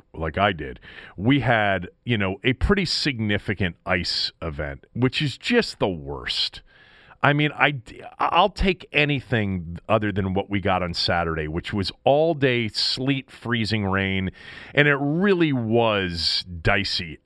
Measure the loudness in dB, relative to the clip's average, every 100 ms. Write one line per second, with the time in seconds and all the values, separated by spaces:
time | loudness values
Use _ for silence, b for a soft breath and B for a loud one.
0 | _ -8 -4 2 2 2 -8 -12 B B
1 | B B 2 2 4 2 4 0 -2 _
2 | -2 0 0 0 0 0 2 2 0 -2
3 | -2 -2 0 -2 -2 -2 -2 -4 -2 -2
4 | 0 -4 -6 -6 -8 -6 -6 -8 -10 0
5 | 0 0 -4 -4 0 0 0 -2 -2 -2
6 | -8 -10 -6 -4 -4 -6 b b b b
7 | b b 2 4 0 2 0 0 -10 -18
8 | -16 -4 0 4 2 2 0 0 -2 0
9 | 2 0 0 0 0 -2 -4 -10 0 0
10 | 2 -2 0 -2 -2 -2 0 0 0 -2
11 | 0 0 0 -2 -2 -4 -4 -4 -4 -2
12 | 2 4 2 2 0 0 -2 -2 -4 -2
13 | -2 -2 -4 -12 -4 -2 0 0 0 0
14 | 0 -2 -4 B B B B 2 4 4
15 | 0 2 2 4 2 0 2 2 4 2
16 | 0 0 -2 -2 -4 -4 2 2 2 -4
17 | -6 -10